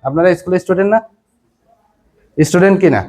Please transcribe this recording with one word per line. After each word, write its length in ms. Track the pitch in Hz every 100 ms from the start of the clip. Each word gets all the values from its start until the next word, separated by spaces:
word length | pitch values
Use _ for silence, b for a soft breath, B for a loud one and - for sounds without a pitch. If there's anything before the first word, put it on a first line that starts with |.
| 127
আপনারা 200 | 147 175 180
স্কুলের 220 | 180 180
স্টুডেন্ট 260 | - 180 196 220
না? 40 | 220 _ _ _ _ _ _ _ _ _ _ _ _ - 151
স্টুডেন্ট 300 | 180 196 190
কি 80 | 190
না? 60 | 120